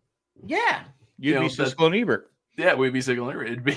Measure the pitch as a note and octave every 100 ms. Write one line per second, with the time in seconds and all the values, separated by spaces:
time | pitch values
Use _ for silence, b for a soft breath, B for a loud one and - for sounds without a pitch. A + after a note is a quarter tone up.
0 | _ _ _ _ G3 F4+ A4+ - - -
1 | _ - C#3 E3+ E3 - C3 C3+ D#3+ G3+
2 | G3+ G#2 - _ _ - F3 C3 C3 B2+
3 | B2+ A#2+ B2 D3+ A2+ A#2+ B2+